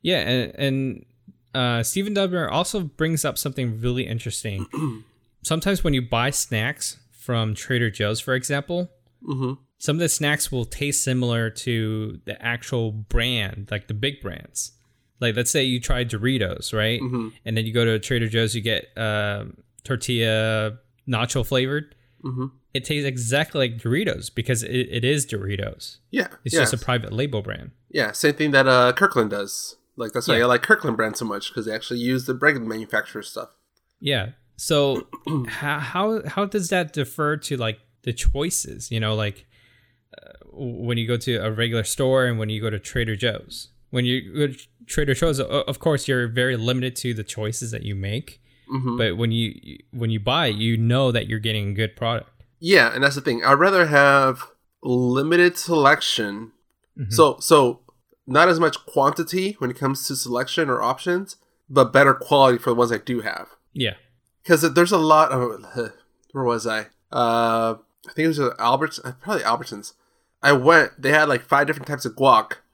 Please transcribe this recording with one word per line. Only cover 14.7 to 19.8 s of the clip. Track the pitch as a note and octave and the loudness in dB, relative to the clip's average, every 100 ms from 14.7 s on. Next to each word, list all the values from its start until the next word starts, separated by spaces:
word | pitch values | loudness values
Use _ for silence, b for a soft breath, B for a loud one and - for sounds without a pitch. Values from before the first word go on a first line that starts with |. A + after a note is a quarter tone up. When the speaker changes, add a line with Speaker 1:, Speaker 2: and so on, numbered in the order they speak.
| _ _ _ _ _ | _ _ _ _ _
Speaker 1:
Like, | A#2+ A2 | -2 0
let's | A#2+ | 0
say | D#3 | 0
you | C3 B2 | 0 0
try | - B2 A#2+ | 0 -2 0
Doritos, | A2 A#2 C3 F#2 - - | -2 0 0 -2 -4 -6
right? | A2 A2 A#2 | -2 0 -2
Speaker 2:
Mm-hmm. | C3 B2 A2+ - - | -4 -6 -6 -10 -4
Speaker 1:
And | A2+ | -4
then | A2+ | -2
you | |
go | A#2 A#2 | 0 2
to | A2 | 0
Trader | - B2 A2+ | -2 -2 0
Joe's, | A2+ A2+ A#2 | 0 0 -2
you | |
get, | G#2+ G#2+ - - | -2 -4 -6 -6
uh, | A2 G#2+ G#2 G2+ - - _ - | -4 -2 -4 -6 -10 -16 _ -20